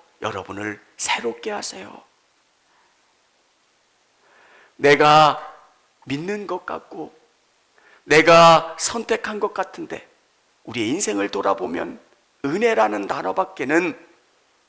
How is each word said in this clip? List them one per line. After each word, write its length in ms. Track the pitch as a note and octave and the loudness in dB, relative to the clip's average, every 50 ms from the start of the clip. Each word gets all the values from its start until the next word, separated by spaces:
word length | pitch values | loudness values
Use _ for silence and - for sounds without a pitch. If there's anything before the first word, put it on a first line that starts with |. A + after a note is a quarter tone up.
| _ _ _ _ | _ _ _ _
여러분을 640 | - G#2+ G#2+ G2 F#2 F#2+ G2 G2+ G#2 G#2+ G2+ G#2 _ _ _ | -10 -8 -8 -8 -10 -12 -12 -10 -8 -8 -10 -10 _ _ _
새롭게 540 | - - - - - A#3 A#3 A3+ - - A3 | -8 -6 -4 -4 -4 -6 -8 -8 -8 -10 -10
하세요. 520 | G#3 G3+ - - A3 F#3+ F#3 - - - - _ _ _ _ _ _ _ _ _ _ _ _ _ _ _ _ _ _ _ _ _ _ _ _ _ _ _ _ _ _ _ _ _ _ _ _ _ _ _ _ _ _ _ _ _ _ _ _ _ _ _ _ _ _ | -10 -10 -10 -12 -12 -14 -18 -20 -20 -20 -20 _ _ _ _ _ _ _ _ _ _ _ _ _ _ _ _ _ _ _ _ _ _ _ _ _ _ _ _ _ _ _ _ _ _ _ _ _ _ _ _ _ _ _ _ _ _ _ _ _ _ _ _ _ _
내가 800 | - C3+ C#3+ D3 C3+ D3 D3+ D3+ D#3 D#3 D3 C3 - - - - - _ _ _ _ _ _ _ _ _ | 0 4 4 6 6 6 6 8 8 6 6 4 0 -8 -16 -20 -20 _ _ _ _ _ _ _ _ _
믿는 420 | C3 C3+ C#3+ E3 F#3 G#3 G#3 G3+ | -10 -8 -8 -6 -6 -8 -8 -8
것 180 | E3+ F3+ E3+ - | -8 -10 -10 -8
같고 500 | - E3 E3 - _ - F#3 D3+ - - _ _ _ _ _ _ _ _ _ _ _ _ _ _ _ _ _ _ | -10 -12 -12 -12 _ -16 -16 -16 -16 -18 _ _ _ _ _ _ _ _ _ _ _ _ _ _ _ _ _ _
내가 720 | - D3 D#3 D#3 E3 E3+ E3 E3 E3 E3 D#3 - - - - | 2 4 4 6 8 8 10 10 8 8 6 4 -2 -6 -6
선택한 600 | - - - A#3 A3 - A3+ A3 - G#3+ G#3+ G#3 | -6 -4 -4 -6 -4 -4 -4 -4 -4 -8 -6 -6
것 140 | G3 G3 - | -6 -6 -4
같은데, 540 | - F#3 - - - D#3+ D#3 D#3+ - - _ _ _ _ _ _ _ _ _ _ _ _ | -6 -8 -8 -10 -14 -14 -12 -14 -14 -16 _ _ _ _ _ _ _ _ _ _ _ _
우리의 260 | - A#2 B2 G#2+ A2 | -10 -6 -4 -2 -2
인생을 400 | C#3+ G3 - A3 G3+ G3+ G3+ G3 | -2 -2 -4 -4 -2 -4 -4 -4
돌아보면 720 | - G3 G3 G3 F#3+ - F#3 F3+ E3+ E3+ E3+ E3+ - - _ _ _ _ _ _ _ _ - | -6 -4 -2 -2 -2 -2 -4 -8 -8 -8 -8 -10 -12 -16 _ _ _ _ _ _ _ _ -6
은혜라는 600 | C#3 D3+ G3+ A#3 A#3 A3 A3 A3 G#3+ G#3+ G#3 G3+ | -6 -4 0 0 0 0 0 0 -2 -2 -6 -6
단어밖에는 1000 | F#3 - C#3 D#3+ F#3 F#3+ F#3+ F#3 - - - C#3 B2 D3+ E3+ F#3 E3 - - - _ _ _ _ _ _ _ _ _ _ _ _ | -8 -8 -6 -6 -6 -4 -4 -6 -6 -8 -10 -6 -2 0 0 0 -2 -6 -10 -18 _ _ _ _ _ _ _ _ _ _ _ _